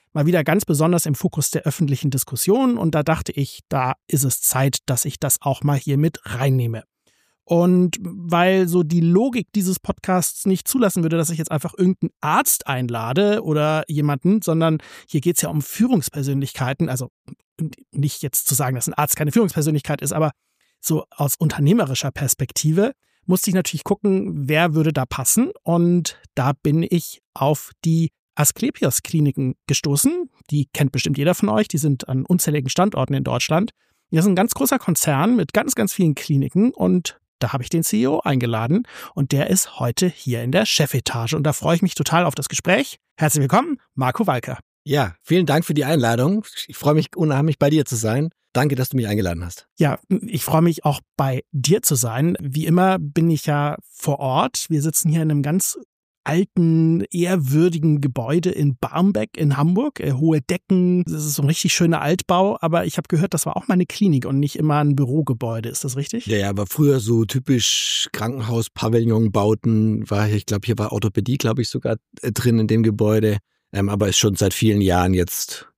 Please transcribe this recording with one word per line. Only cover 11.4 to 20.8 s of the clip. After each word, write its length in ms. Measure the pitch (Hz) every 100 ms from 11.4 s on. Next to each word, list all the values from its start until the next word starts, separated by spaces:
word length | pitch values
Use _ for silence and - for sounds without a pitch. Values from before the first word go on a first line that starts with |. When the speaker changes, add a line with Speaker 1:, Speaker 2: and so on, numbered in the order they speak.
| 156
Speaker 1:
einfach 220 | 156 165 -
irgendeinen 340 | 185 185 - -
Arzt 460 | 147 180 285 - -
einlade 760 | 131 123 117 113 135 202 208
oder 400 | 160 151 151 156 -
jemanden, 520 | 151 147 143 175 214
sondern 360 | 175 160 160 156 - - -
hier 120 | 151
geht's 220 | 170 170
ja 80 | 156
um 120 | 151
Führungspersönlichkeiten, 1300 | - - 247 220 - 147 139 139 139 - 131 139 135
also 220 | 127 123 _ - - _ - 160 - _
nicht 320 | - 143 -
jetzt 240 | 139 - -
zu 80 | 135
sagen, 200 | 131 127
dass 120 | 156
ein 60 |
Arzt 240 | 147 147 -
keine 160 | 147
Führungspersönlichkeit 680 | 233 202 170 151 151 - 147
ist, 120 | 143
aber 180 | 165 156 - _ _ _
so 240 | _